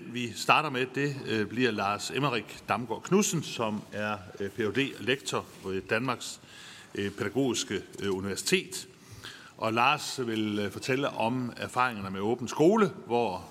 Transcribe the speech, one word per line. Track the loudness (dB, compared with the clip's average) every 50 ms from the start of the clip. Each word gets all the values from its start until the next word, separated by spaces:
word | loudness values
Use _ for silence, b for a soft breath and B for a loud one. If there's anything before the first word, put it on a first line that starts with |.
| -4
vi | -8 -6 -4 -4 -4 -6
starter | -2 6 8 8 8 8 2
med, | 0 0 -2 0 0
det, | 0 0 0 0 -4 -2
øh, | 0 0 2 2
bliver | 0 2 2 2 2
Lars | 2 2 2 2 0 0 -2 -4
Emmerik | -2 0 0 2 0 0 -4 -6 -12 -12 -2 0
Damgaard | 0 0 0 -4 -6 -8 0
Knudsen, | 4 4 4 6 4 2 -2 -2
som | -4 -2 -2 0 0 0 -4 -6 -8 -6
er, | -4 -2 -2 -4 -4 -8 -12 -8 -6
øh, | -6 -6
P | -2
H | -2 -2 0 2 0
D | 0 0 -2 -4
lektor | 0 0 0 0 -2 -2 -4 -4 -4 -6 -12 -12 -8
ved | -4 -4 -4
Danmarks, | -2 0 0 0 2 0 -2 -4 -6 -10 -12 -14 B B B B B B B B B B B
øh, | -4 -4 -4
Pædagogiske, | -2 -2 -4 -2 0 2 2 2 0 0 -2 -4 -4 -6 -6 -8 -10 -6
øh, | -2 -2 -2
Universitet. | -2 -2 -4 -4 -4 0 0 0 0 0 -4 -8 -12 -12 -12 -18 B B B B B B B B B B B B
Og | -4 -2 0 2
Lars | 4 4 4 4 2 -2 -6 -6 -4 -4
vil, | -2 0 0 0 0 0 0
øh, | -2 -2
fortælle | -4 -4 -2 0 0 2 2 0
om | 0 0 0 0 0 0 -2 -4 -6
erfaringerne | -6 -8 -4 0 0 0 2 0 -4 -6 -6
med | -4 -2
åben | 0 0 0 0 -2
skole, | -6 2 6 6 8 8 8 6 4 2 -4 -4
hvor | 0 2 2 2 2 0 -4 -8 -12